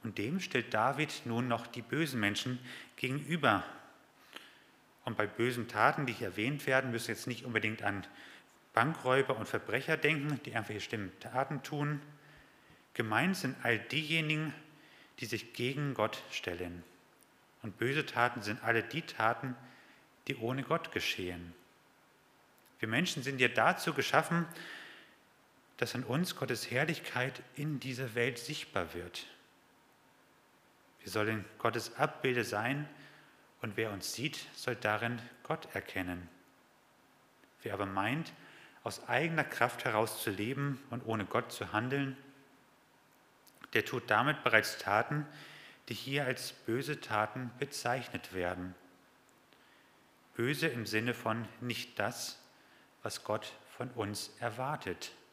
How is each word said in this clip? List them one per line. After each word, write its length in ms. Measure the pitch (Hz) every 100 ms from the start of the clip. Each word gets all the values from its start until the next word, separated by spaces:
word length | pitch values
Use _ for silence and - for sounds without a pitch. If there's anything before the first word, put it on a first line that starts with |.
Und 160 | 113 101
dem 220 | 104 185
stellt 340 | 180 135 113
David 480 | 107 117 139 151 -
nun 240 | - 117 127
noch 180 | 117 -
die 160 | -
bösen 380 | 110 139 160 127
Menschen 380 | 101 104 127 127 - - - -
gegenüber. 680 | 127 139 143 165 139 101 - - - - - - - - - - - - - _
Und 120 | - 110
bei 100 | 104
bösen 420 | - 117 120 110
Taten, 360 | 107 120 156
die 80 | 135
hier 160 | 110 107
erwähnt 380 | 90 110 147 -
werden, 240 | 131 131
müssen 180 | 117 117
wir 60 |
jetzt 120 | 110 -
nicht 180 | 120
unbedingt 380 | 127 110 107 110
an 240 | 101 104 - - - - - - -
Bankräuber 640 | - 127 165 127 131 135 117
und 120 | 107
Verbrecher 480 | 110 - 113 135 156
denken, 440 | 147 156 143 139
die 100 | -
einfach 160 | 113 107
ihre 100 | 107
schlimmen 380 | - 113 95 -
Taten 420 | - 120 135 147
tun. 380 | - 151 147 147 - - - - - - - - -
Gemeint 420 | - 113 107 170 190
sind 200 | 131 -
all 160 | 117 113
diejenigen, 760 | - 143 151 165 151 156 156 - - - - - - -
die 60 | 113
sich 260 | 110 -
gegen 420 | - 123 139 143
Gott 280 | 123 107 - -
stellen. 520 | - - 87 87 87 - - - - - _ _ _
Und 160 | 110 -
böse 260 | 120 143
Taten 380 | 135 - 120 120
sind 200 | 104 104
alle 180 | 110 113
die 200 | 107 147
Taten, 520 | - - 110 120 131 123 - - - - - _ -
die 80 | 127
ohne 280 | 113 131
Gott 280 | 135 165 -
geschehen. 600 | - - - 90 87 87 85 - - _ _ _ _ _ - - _ - -
Wir 100 | 110
Menschen 340 | 113 180 -
sind 180 | 127 135
ja 80 | 123
dazu 440 | 117 117 143 -
geschaffen, 540 | 113 120 147 160 170 170 - - - - - - - _ _ _ _ _ -
dass 180 | 120
an 100 | -
uns 320 | 131 131 180 -
Gottes 340 | 127 120 -
Herrlichkeit 720 | 120 147 - - 127 127 131 -
in 240 | - 147 143
dieser 360 | 131 123 131
Welt 240 | 113 120 131
sichtbar 560 | - 151 - - 87
wird. 320 | 87 87 - - - - _ _ _ _ _ - _ _ _ _ _ _ _ - _
Wir 100 | -
sollen 340 | 101 107 110 92 -
Gottes 380 | 117 117 - -
Abbilder 480 | 151 - 135 123
sein 440 | 110 104 117 143 147 - - - - - - _
und 160 | 117 104
wer 140 | 110
uns 220 | 101 -
sieht, 320 | - 120 - -
soll 220 | - - 120
darin 440 | 107 107 117 120 - -
Gott 260 | - 160 -
erkennen. 540 | 98 - - 90 87 85 - - - _ _ _ _ _ _ _ _ - _
Wer 120 | 117
aber 120 | 98 98
meint, 460 | 95 104 147 - - - - - -
aus 260 | - - -
eigener 360 | 120 165 160
Kraft 400 | 135 - 120 -
heraus 380 | 135 107 110 -
zu 80 | -
leben 520 | 95 107 139 143 131 -
und 140 | 117 117
ohne 200 | 110 98
Gott 260 | 117 123
zu 200 | - 98
handeln, 440 | 107 123 139 135 131 - - - - - _ _ _ _ _ _ _ - - -
der 100 | 113
tut 260 | - 127 -
damit 320 | 107 135 151
bereits 360 | - 110 107 -
Taten, 480 | - 104 - 151 147 - - - - - -
die 40 |
hier 300 | 110 - 139
als 280 | 131 127 -
böse 480 | - - 117 139 151
Taten 500 | - 107 107 131 127 -
bezeichnet 760 | 143 - - 131 117 - -
werden. 420 | 92 87 92 90 90 - - - - _ - _ - - - - _ - _ _
Böse 320 | - 120 147 160
im 200 | 120 104
Sinne 260 | 107 120
von 340 | 120 113 110 110 -
nicht 380 | 123 117 - -
das, 400 | 101 147 - - - - - - - _
was 220 | 110 -
Gott 280 | - 107 - - - -
von 100 | 127
uns 380 | 123 104 104 - -
erwartet. 720 | 120 104 131 151 - 87 - - -